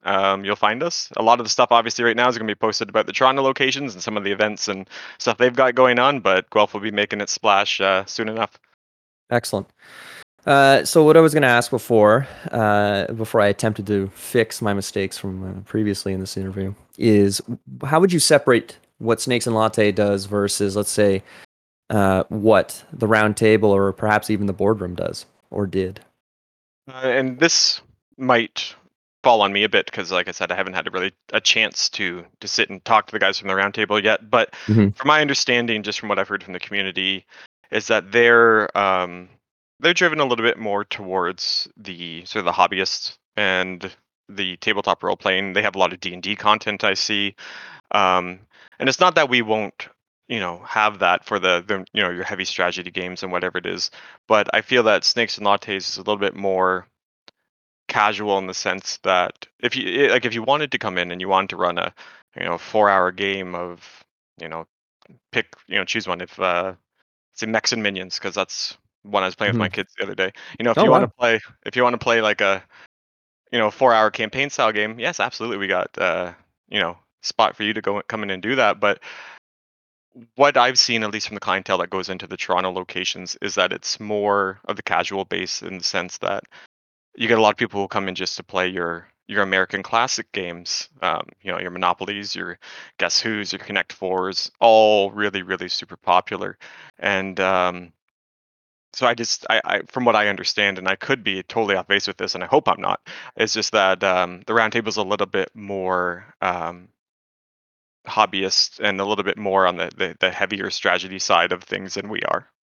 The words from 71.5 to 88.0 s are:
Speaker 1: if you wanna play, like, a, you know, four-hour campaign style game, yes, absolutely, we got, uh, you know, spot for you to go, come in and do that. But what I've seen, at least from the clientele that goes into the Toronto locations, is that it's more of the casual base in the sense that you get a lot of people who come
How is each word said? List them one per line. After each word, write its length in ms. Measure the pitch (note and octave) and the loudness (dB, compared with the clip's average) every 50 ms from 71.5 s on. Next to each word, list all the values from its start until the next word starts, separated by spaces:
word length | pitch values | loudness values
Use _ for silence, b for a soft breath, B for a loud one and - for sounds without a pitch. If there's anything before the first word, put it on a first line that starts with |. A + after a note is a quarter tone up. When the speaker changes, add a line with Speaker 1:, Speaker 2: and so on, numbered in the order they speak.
| - _ _ | -20 _ _
Speaker 1:
if 100 | - - | -6 0
you 80 | B2+ B2 | 2 2
wanna 140 | B2 A#2+ A2+ | 2 2 0
play, 240 | - B2 A#2 A#2 | 0 2 2 4
like, 200 | A2 G#2+ G#2+ - | 4 2 2 2
a, 200 | G#2+ G2 G2 F#2+ - _ b b b b _ _ _ _ _ _ _ _ _ _ _ _ | 2 2 2 0 -4 _ b b b b _ _ _ _ _ _ _ _ _ _ _ _
you 80 | - A#2+ | 0 2
know, 140 | A2 G#2+ | 2 0
four-hour 400 | - - C#3 B2+ A#2 A2 A2 G#2+ | 2 4 4 6 6 6 6 4
campaign 380 | - - A2+ G#2+ - B2+ C#3 C#3+ | 2 -2 -6 -4 -2 -4 -4 -4
style 240 | - - C3 A2 A2 | -2 0 0 2 2
game, 260 | G#2 G#2 G#2+ A2 A#2+ | 0 -2 -2 -4 -6
yes, 220 | A2+ D#3 F3 - | -6 -6 -2 -2
absolutely, 340 | G2+ A#2+ - - A2+ A#2 A2+ G2+ | -4 -4 -4 -6 -6 -6 -4 -4
we 100 | G2 F#2+ | -2 -2
got, 300 | F#2+ F#2 F2+ - _ - | 0 -2 -2 -4 _ -2
uh, 360 | F2+ F2+ E2 E2+ F2+ F2 E2+ _ _ _ _ _ _ _ | -2 -2 0 -2 -4 -8 -10 _ _ _ _ _ _ _
you 140 | - G#2+ | -4 -2
know, 160 | F#2 E2+ F2 _ _ _ _ _ - | -2 -2 -4 _ _ _ _ _ -12
spot 320 | - - - A2+ F#2+ - | -12 -2 0 0 0 0
for 80 | _ G#2+ | _ -4
you 100 | G#2 A2 | -4 -4
to 80 | A2 | -4
go, 200 | G#2 - G2+ G#2 - _ | -4 -4 -4 -4 -6 _
come 140 | - A2 G#2 | -8 -8 -6
in 60 | G2+ | -6
and 140 | G2 F#2 F#2 | -8 -6 -4
do 120 | A2 C3 | -4 0
that. 260 | C3+ B2 G#2 G2+ G2+ | 2 2 2 2 2
But 180 | G#2 G#2 G2 - B B B B B B B B _ _ _ _ _ _ _ _ _ _ _ _ _ _ _ B2+ A#2 A#2+ _ | 0 -2 -2 -2 B B B B B B B B _ _ _ _ _ _ _ _ _ _ _ _ _ _ _ -20 -20 _ _
what 220 | - C#3 C#3+ C#3 C3 | 4 4 4 6 6
I've 200 | A#2+ B2 B2+ B2 | 4 4 4 2
seen, 240 | - - A#2+ A2+ A2 | 0 2 2 -2 -2
at 80 | G#2 | -2
least 160 | G2+ G#2+ - - | -4 -6 -8 -8
from 80 | G#2+ | -10
the 40 | G2+ | -8
clientele 380 | - - F#2 F#2+ F#2 - G2 F2+ | -4 -2 -2 -2 0 -2 -2 -2
that 120 | F2 F2+ | -2 -2
goes 200 | F#2+ F#2+ F#2 F#2 | -4 -6 -6 -6
into 180 | F#2+ F2+ F2+ F2 | -8 -10 -10 -12
the 80 | F#2+ | -10
Toronto 360 | - - - F#2 F2+ F#2 F#2 | -12 -4 -2 0 0 0 -2
locations, 640 | F2+ F#2 F#2 - - F#2 F2+ - - F#2 F#2 F2 - - | -4 -6 -10 -8 -8 -6 -6 -6 -6 -8 -10 -12 -12 -10
is 140 | - G2+ - | -8 -6 0
that 160 | G2+ F#2 F2+ | 0 0 0
it's 300 | F#2+ - - - - - | 0 -6 -8 -8 -10 -8
more 580 | A2 G#2 G#2 G#2 G2+ G#2 G2+ G2+ G2 F#2+ F#2+ G2+ _ | -6 -6 -4 -2 0 0 0 0 0 -2 -4 -10 _
of 100 | - G2+ | -10 -10
the 80 | G2+ - | -8 -4
casual 400 | - F#2 E2+ F2 - G2 G2 F#2+ | -2 -2 -2 -2 -2 -4 -6 -6
base 380 | _ - F#2 F#2 F2+ - - | _ -6 -6 -6 -6 -8 -10
in 160 | - F2+ F#2+ F#2 | -10 -12 -12 -8
the 60 | E2+ | -8
sense 340 | - - F#2+ F2 F2+ - - | -6 -4 -4 -6 -6 -10 -8
that 260 | F#2+ F#2 F#2+ G2 - _ B B B B _ _ _ _ _ _ _ _ _ | -6 -6 -6 -6 -10 _ B B B B _ _ _ _ _ _ _ _ _
you 140 | - A#2 A2 | -6 0 2
get 80 | A#2 A2 | 4 6
a 40 | |
lot 100 | A2 G#2 | 6 4
of 60 | G#2 - | 4 2
people 240 | A#2+ A2 - G2+ | -4 -4 -2 -4
who 60 | G2 F#2+ | -6 -4
come 220 | - G#2+ | -4 -4